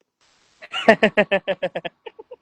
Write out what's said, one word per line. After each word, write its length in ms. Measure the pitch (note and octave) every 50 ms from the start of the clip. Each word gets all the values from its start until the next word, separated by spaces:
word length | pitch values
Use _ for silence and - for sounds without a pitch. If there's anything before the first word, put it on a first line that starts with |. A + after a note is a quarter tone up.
| _ _ _ _ _ _ _ _ _ _ _ _
<laughs> 1300 | - - - - - - G#3 - A3+ G3+ - G#3+ G3+ - G3+ F#3+ - G3+ F#3 - F#3+ F3 - E3+ - F3 _ _ - A4 _ - - - B4+ _